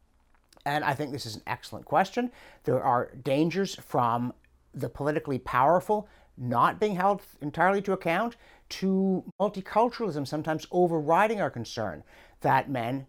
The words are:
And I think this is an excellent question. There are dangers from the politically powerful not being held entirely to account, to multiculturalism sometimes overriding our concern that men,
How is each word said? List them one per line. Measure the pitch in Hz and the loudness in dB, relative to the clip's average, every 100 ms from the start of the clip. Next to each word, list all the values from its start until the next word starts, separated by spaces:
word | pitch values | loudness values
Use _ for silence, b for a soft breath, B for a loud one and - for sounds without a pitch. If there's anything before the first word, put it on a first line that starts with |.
| _ _ _ _ _ _ 143 | _ _ _ _ _ _ -4
And | 147 | -2
I | 147 | 0
think | 135 147 | -2 -4
this | 135 117 | -6 -10
is | 104 | -10
an | - | -8
excellent | 120 - - | -10 -10 -14
question. | - 151 190 - 247 B B B | 0 2 2 0 -4 B B B
There | - 131 | -2 0
are | 135 123 117 131 | 2 2 0 -6
dangers | 131 135 165 165 196 - | 0 2 2 0 -4 -6
from | - 147 120 120 123 - _ _ _ | -4 0 2 2 -2 -8 _ _ _
the | 143 127 | -8 -8
politically | - 143 151 156 131 | -4 -2 -2 -2 -6
powerful | - 131 135 175 - 214 208 b b - | -2 2 4 4 2 -2 -4 b b -10
not | 123 120 160 165 | -2 2 2 2
being | 214 180 | -2 0
held | 190 202 - - | 0 0 -4 -10
entirely | 147 151 175 202 | -6 2 2 2
to | 196 | 0
account, | 185 170 170 233 - b b b | -2 0 0 -2 -6 b b b
to | - 190 190 190 185 - - | -4 0 2 2 0 -4 -2
multiculturalism | 208 196 190 208 240 - 226 151 135 | -2 -2 -2 2 2 0 -6 -4 -4
sometimes | 151 156 156 - | -6 -4 -4 -2
overriding | 180 180 165 147 165 214 220 | 2 2 2 2 4 4 2
our | 156 | -2
concern | - 113 - 104 76 - b b b | -4 -8 -4 -6 -6 -14 b b b
that | 147 135 131 | 2 2 2
men, | 135 117 135 | -4 -4 -6